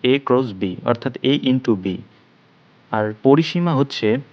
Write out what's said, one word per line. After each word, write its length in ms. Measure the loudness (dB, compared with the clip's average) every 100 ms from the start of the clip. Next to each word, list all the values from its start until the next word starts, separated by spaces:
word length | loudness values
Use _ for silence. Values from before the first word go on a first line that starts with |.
| 2
এ 40 | 0 2
ক্রস 220 | 0 0 -4
বি, 100 | -6 -4 -4
অর্থাৎ 220 | -2 -4 -2 0
এ 20 | 0 0
into 220 | 0 0 -2
বি। 120 | -2 -6 -10 _ _ _ _ _ _ _ _
আর 120 | -4 -4 0 4
পরিসীমা 460 | 4 4 -2 0 0
হচ্ছে 300 | -2 -2 -2 -2 -4